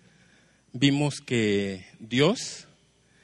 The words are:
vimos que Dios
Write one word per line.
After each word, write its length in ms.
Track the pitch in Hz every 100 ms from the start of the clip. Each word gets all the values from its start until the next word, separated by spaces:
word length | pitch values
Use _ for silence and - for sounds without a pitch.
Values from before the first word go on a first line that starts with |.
| _ _ _ _ _ _ _
vimos 480 | 123 139 139 147 -
que 640 | - 120 107 101 98 95 - -
Dios 680 | 110 120 151 - - - - _ _ _ _ _